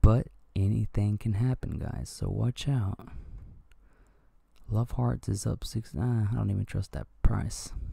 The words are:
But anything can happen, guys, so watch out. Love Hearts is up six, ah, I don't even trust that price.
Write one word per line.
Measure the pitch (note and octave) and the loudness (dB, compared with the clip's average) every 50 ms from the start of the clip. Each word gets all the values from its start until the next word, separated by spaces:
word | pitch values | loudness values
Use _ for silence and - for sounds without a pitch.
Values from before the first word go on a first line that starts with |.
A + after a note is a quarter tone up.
But | - - A2 B2 - - - - - - - | 10 10 8 8 4 -2 -10 -20 -20 -8 -2
anything | - F#2+ G2 G#2+ A2 A2 - - - G2+ G#2 G#2 G#2 | 0 2 2 2 2 0 0 0 0 2 2 0 0
can | - A#2 G#2+ | 0 -2 0
happen, | G2 A#2 B2+ C3 B2 - - - D#2 | 2 2 0 0 -2 -4 -6 -6 -6
guys, | D2+ C#2+ - - B2 - | -6 -6 -6 -6 -8 -10
so | - - G2 F#2+ | -8 -6 -4 -2
watch | F#2+ G#2 G#2+ A#2+ B2 - - - | 0 0 0 0 0 -2 -2 -2
out. | C#3+ C3 G#2+ G2 G2 - - - - - - - - - - - - - - - - - - - - _ - _ _ - _ - _ - _ _ _ - - - | 0 0 0 -2 -4 -6 -10 -14 -14 -14 -14 -12 -14 -16 -16 -16 -20 -20 -20 -20 -20 -20 -20 -20 -20 _ -20 _ _ -20 _ -20 _ -20 _ _ _ -20 -8 -2
Love | A2 G#2+ A#2 B2 | 0 0 0 0
Hearts | - - B2 A#2+ A#2+ A#2 - - | 0 0 0 0 0 -2 -2 -4
is | G#2 G2 - | -4 -2 -2
up | A#2 - - - | -4 -4 -4 -6
six, | - - A2+ A2+ - - - | -6 -6 -6 -8 -6 -4 -2
ah, | G2 B2 B2 A2+ G#2+ G2+ | 0 0 2 0 0 0
I | A2+ | 0
don't | A#2 G#2+ G2+ | 0 0 0
even | G2 G2 G2+ | 0 -2 -2
trust | - - G2+ G2 - | -4 -4 -6 -6 -6
that | - - - - - - | -8 -10 -10 -10 -14 4
price. | - - - - - - - - - - - - - - | 4 6 6 6 -2 -4 -6 -8 -10 -10 -10 -8 -8 -8